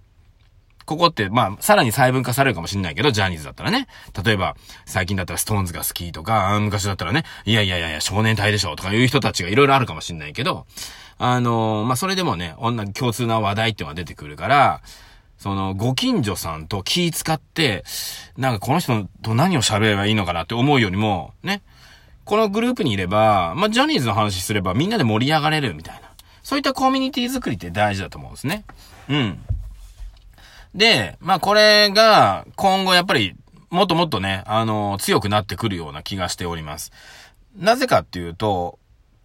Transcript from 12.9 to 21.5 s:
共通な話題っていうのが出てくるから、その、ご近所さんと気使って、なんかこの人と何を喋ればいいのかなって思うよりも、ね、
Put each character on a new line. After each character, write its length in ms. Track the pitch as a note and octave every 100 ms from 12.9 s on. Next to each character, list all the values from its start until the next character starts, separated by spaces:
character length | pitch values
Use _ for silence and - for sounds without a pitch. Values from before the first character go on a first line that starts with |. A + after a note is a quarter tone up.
共 180 | G2 B2+
通 160 | G#2+ A#2
な 140 | A2+
話 140 | G2+ G2+
題 140 | A2+
っ 40 | G2+
て 80 |
い 20 | D2+
う 40 |
の 60 | D2+
が 0 |
出 100 | E2
て 80 |
く 120 | - D2+
る 120 | D2
か 100 | F#2
ら、 340 | C#3 A#2 D#2 - - - - _ _
そ 160 | G#2 G2
の、 200 | F#2+ G2
ご 180 | A#2+
近 300 | C3 B3+ A3+
所 140 | G#2+ F2+
さ 180 | E2+ D#2+
ん 120 | D#2+
と 160 | G2+
気 280 | - F3+ F3
使 220 | - -
っ 40 | D#3+
て、 460 | - - D3 F#2 - - - - - -
な 140 | C3
ん 20 |
か 60 | A2
こ 120 | A#2+
の 80 | D#3+
人 300 | E3+ A2 F#2+ -
と 120 | A2+ A2+
何 220 | F3+ D#3+
を 40 |
喋 180 | G2+ G#2+
れ 140 | A2 G2+
ば 80 | G2+
い 60 |
い 40 | A2
の 100 | F2+
か 60 |
な 120 | E2+
っ 20 | F2
て 80 |
思 200 | A#2 C3+
う 60 | C#3
よ 100 | G#2
り 60 | F#2+
も、 380 | G#2+ F#2 - -
ね、 200 | E3+